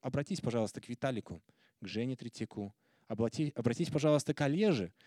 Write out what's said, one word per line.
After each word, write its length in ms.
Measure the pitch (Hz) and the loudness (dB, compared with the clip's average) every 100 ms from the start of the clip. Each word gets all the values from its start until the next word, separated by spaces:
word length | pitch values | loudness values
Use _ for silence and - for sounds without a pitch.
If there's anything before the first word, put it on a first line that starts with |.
«Обратись, 400 | 135 135 147 170 | -4 -2 -2 -2
пожалуйста, 400 | - 113 110 - | 0 2 0 -2
к 60 | - | -10
Виталику, 520 | 120 135 117 - 85 _ _ _ - | -4 -2 -2 -6 -12 _ _ _ -14
к 60 | 92 | -6
Жене 280 | 104 123 127 | -4 -2 -4
Третьяку. 580 | 117 - 110 - 101 - _ _ - | -8 -8 -8 -6 -8 -10 _ _ -6
Обрати-, 440 | 107 113 - 151 | 0 0 0 -2
обратись, 340 | - 120 117 170 | 0 0 0 0
пожалуйста, 460 | 147 151 151 - | 2 6 6 4
к 60 | 147 | 0
Олеже. 520 | 143 160 214 135 87 - | 2 4 4 2 0 -8